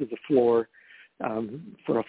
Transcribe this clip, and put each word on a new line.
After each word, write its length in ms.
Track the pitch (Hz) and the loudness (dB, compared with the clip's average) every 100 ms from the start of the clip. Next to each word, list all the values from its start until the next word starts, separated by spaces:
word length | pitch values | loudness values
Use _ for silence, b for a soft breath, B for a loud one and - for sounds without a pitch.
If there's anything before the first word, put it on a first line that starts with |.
as 80 | 120 | -10
a 140 | 113 - | -10 0
floor, 420 | 135 120 117 113 B B B B - | 4 4 4 0 B B B B -10
um, 520 | 120 110 110 139 - - - | -6 -6 -6 -10 -16 -10 -4
for 140 | |
a 40 | 120 | -2